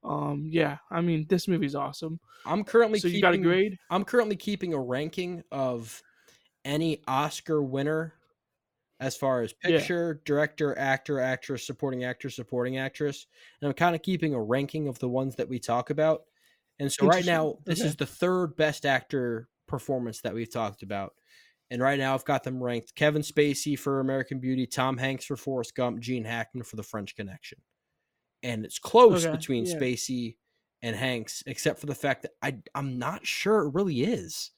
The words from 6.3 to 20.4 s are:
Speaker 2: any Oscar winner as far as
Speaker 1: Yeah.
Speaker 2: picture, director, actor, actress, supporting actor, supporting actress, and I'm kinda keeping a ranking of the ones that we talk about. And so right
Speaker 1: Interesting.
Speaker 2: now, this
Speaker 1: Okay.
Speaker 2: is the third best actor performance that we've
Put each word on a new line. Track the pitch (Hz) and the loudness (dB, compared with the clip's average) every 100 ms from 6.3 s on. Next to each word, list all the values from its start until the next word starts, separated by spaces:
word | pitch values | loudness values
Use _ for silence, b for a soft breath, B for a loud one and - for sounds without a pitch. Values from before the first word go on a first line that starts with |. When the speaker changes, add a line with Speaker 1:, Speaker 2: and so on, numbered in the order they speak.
| b b _ | b b _
Speaker 2:
any | 139 147 165 151 - | -4 0 0 -2 0
Oscar | 131 151 - - 156 | 0 0 -4 -2 0
winner | 139 135 143 156 160 _ _ _ _ _ _ _ _ _ | 0 -2 0 -2 -4 _ _ _ _ _ _ _ _ _
as | 131 - | -6 -2
far | 139 127 | 0 0
as | 113 - | -2 -2
Speaker 1:
Yeah. | 180 165 156 | 4 4 4
Speaker 2:
picture, | 175 170 151 - | 0 -2 -4 0
director, | 143 151 - 147 127 | 2 2 0 -2 0
actor, | 135 135 - 143 | 0 0 0 -2
actress, | 127 127 - 131 - | 0 -2 -4 -8 -6
supporting | 131 139 127 | -4 -4 -2
actor, | 123 123 139 | -4 -6 -8
supporting | - 120 123 123 131 | -10 -4 -2 -2 -2
actress, | 135 - 147 139 - b b b | -6 -2 -4 -4 -16 b b b
and | 143 | -4
I'm | |
kinda | 135 175 165 | 2 2 2
keeping | - 180 160 | -2 0 0
a | 131 | 0
ranking | 107 127 143 160 147 | 0 0 0 -4 -4
of | 120 | -2
the | 127 | -2
ones | 127 135 - | 0 -2 -4
that | 120 | -6
we | 127 | -6
talk | - 117 120 | -2 -2 0
about. | 151 156 156 _ _ _ _ _ _ | 2 2 2 _ _ _ _ _ _
And | 139 | -4
so | - 151 | 4 6
right | 180 | 6
Speaker 1:
Interesting. | 175 | 6
Speaker 2:
now, | 165 156 - - | 2 2 -2 -4
this | 165 | 0
Speaker 1:
Okay. | |
Speaker 2:
is | 220 143 | 0 0
the | 143 | -4
third | - 175 185 170 143 | 0 2 2 0 2
best | 156 147 143 | 2 2 0
actor | 131 - 139 123 113 120 _ _ | 0 0 -2 0 -2 -6 _ _
performance | 135 - 131 120 107 | -6 -2 -2 -2 -4
that | 120 | -6
we've | 110 | -4